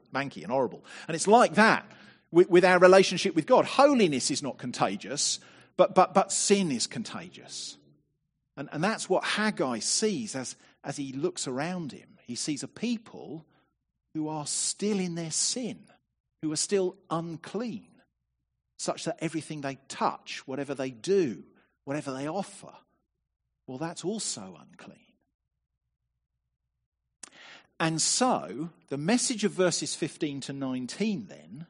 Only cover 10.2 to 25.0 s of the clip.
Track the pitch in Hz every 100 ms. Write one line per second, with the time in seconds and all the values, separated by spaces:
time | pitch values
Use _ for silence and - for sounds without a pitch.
10.2 | 107 135 123 - _ _ - 131 135 131
11.2 | 175 - 139 127 160 185 151 - - _
12.2 | - 120 - 139 135 - 233 226 - -
13.2 | - 156 - _ _ _ _ _ _ 156
14.2 | 151 156 143 - - - 202 202 180 170
15.2 | 160 - - 247 220 - - _ _ _
16.2 | _ _ 156 156 - 196 185 - _ 165
17.2 | 170 156 - 202 240 165 - _ _ _
18.2 | _ _ _ _ _ _ - 143 - -
19.2 | 160 160 - 156 139 139 _ - 208 -
20.2 | - - - 135 139 131 131 117 127 196
21.2 | 147 92 - _ _ _ - 151 143 131
22.2 | 147 185 175 - - - _ _ _ _
23.2 | _ _ _ _ - 127 165 170 165 214
24.2 | - - 95 90 - _ - -